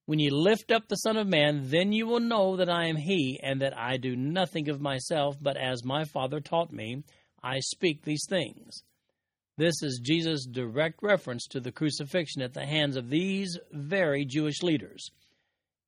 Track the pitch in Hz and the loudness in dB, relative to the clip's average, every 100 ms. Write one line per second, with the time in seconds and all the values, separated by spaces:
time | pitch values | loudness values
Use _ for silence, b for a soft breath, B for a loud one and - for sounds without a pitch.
0 | - 156 147 139 175 220 - 233 226 202 | -2 2 4 4 4 4 4 0 0 -2
1 | 226 220 202 165 147 147 131 156 190 214 | 0 0 4 6 6 4 2 2 4 2
2 | 226 240 233 226 190 185 180 170 165 156 | 2 0 2 2 2 2 2 2 0 0
3 | 147 196 131 139 139 135 135 123 117 131 | 0 2 0 -2 -4 -2 -2 -2 -2 -2
4 | 131 123 135 175 180 170 147 143 143 131 | -2 -2 0 0 0 -2 -4 -2 -2 -4
5 | - 160 143 143 147 - 131 127 123 143 | -2 0 0 0 -4 -2 -2 -2 -2 -2
6 | 156 151 131 147 143 165 170 117 110 127 | -2 -2 -2 -4 -2 0 0 -4 -8 -8
7 | 151 b b _ 123 135 127 - 180 151 | -12 b b _ -6 -4 -4 0 0 0
8 | - 151 - 190 131 - - - - _ | -2 -4 -2 -2 -2 -8 -18 -20 -20 _
9 | _ _ _ _ _ - 165 160 151 127 | _ _ _ _ _ 0 0 0 -4 -4
10 | 120 165 165 151 131 120 120 120 160 - | 0 2 2 -2 -4 -6 -2 0 0 0
11 | 208 190 - 123 - 139 123 - 151 - | 2 2 0 -8 -8 -8 -8 -2 -2 -2
12 | 143 185 156 - 127 135 139 156 147 131 | -2 -2 -2 -4 -6 -6 -2 2 2 0
13 | 120 151 190 196 196 170 - 151 143 196 | 0 0 2 0 -2 -6 -10 -10 -2 0
14 | 170 139 143 143 151 147 175 151 - - | 2 2 0 0 -2 0 0 0 -2 -14
15 | - - _ _ _ _ _ _ | -18 -18 _ _ _ _ _ _